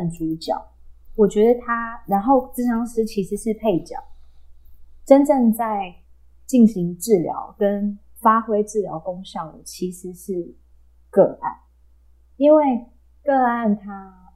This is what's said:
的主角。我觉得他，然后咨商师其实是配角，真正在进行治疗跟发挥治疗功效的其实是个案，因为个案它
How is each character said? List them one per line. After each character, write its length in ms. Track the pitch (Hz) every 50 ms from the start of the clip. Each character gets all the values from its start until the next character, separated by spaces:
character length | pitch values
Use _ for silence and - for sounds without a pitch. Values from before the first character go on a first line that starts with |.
| 180
的 60 | 170
主 260 | 165 - 165 160 160 160
角。 180 | - - - - - - _ - - - - - - - -
我 120 | - 214 190
觉 260 | - 208 214 233 247
得 60 | 240
他， 420 | - - 233 233 233 226 - - - -
然 140 | 196 196
后 300 | 202 247 277 254 254 262 -
咨 120 | - 240
商 200 | 247 233 226 240 226
师 180 | - 226 220
其 180 | 214 - 214 190
实 140 | 180 208 202
是 160 | - 226 214
配 300 | - - 220 190 160 160
角， 120 | - - - - - - - - - - - - - - - - - - - - - - - -
真 180 | - 269 277 285
正 300 | 285 294 269 247 233 220
在 420 | 226 233 220 214 202 196 180 180 - _ _ - _ - - - - -
进 220 | - - 254 233 208
行 300 | - 185 175 175 175 175
治 220 | - 233 220 180
疗 360 | 156 - - - - - - -
跟 420 | 208 202 202 202 202 208 202 202 - - - -
发 220 | - 226 220 226
挥 220 | 220 233 214 202 208
治 180 | 208 - 214
疗 160 | 190 170 151 160
功 260 | - 190 180 180 190
效 280 | - - 190 165 156
的 100 | - - 151
其 280 | - - - 185 185
实 220 | 180 - - 185 180
是 420 | 175 - - 190 175 170 - - _ _ _ _ - _ _ _ _ _ _
个 280 | - - 135 - - -
案， 120 | - - - - _ _ _ _ _ _ _ _ _ _ _ _ _ _ _
因 180 | - 269 294 302
为 320 | 311 294 277 254 220 233 - _ _ _ _ _ _ -
个 100 | 285 277 269 254
案 320 | 240 240 233 233 214 202 208
它 540 | - 202 202 196 190 - - - - - -